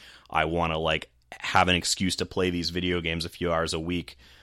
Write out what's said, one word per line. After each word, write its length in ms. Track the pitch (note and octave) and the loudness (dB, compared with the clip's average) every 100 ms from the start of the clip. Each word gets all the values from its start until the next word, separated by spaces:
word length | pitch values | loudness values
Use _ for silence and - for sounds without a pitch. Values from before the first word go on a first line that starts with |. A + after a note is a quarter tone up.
| - - - | -10 -20 -4
I 160 | D#2+ D#2 | 0 0
wanna, 320 | E2+ E2 D#2+ | 2 0 0
like, 320 | D#2+ D#2 - _ - - | 0 -2 -4 _ -20 -12
have 280 | - G2 F2+ | 2 4 6
an 80 | F2+ | 4
excuse 400 | - - F#2 - | 0 0 0 -2
to 80 | F2+ | -4
play 260 | F#2+ F#2 | 0 0
these 180 | F2 E2 | 0 -2
video 320 | F2 F2 F2 | -2 -2 -2
games 240 | E2 E2 E2 | -2 -4 -6
a 40 | |
few 220 | - E2+ | -4 0
hours 220 | E2 E2 | 0 0
a 60 | E2 | -2
week, 380 | E2 F2+ - - - - | -2 -4 -6 -14 -20 -20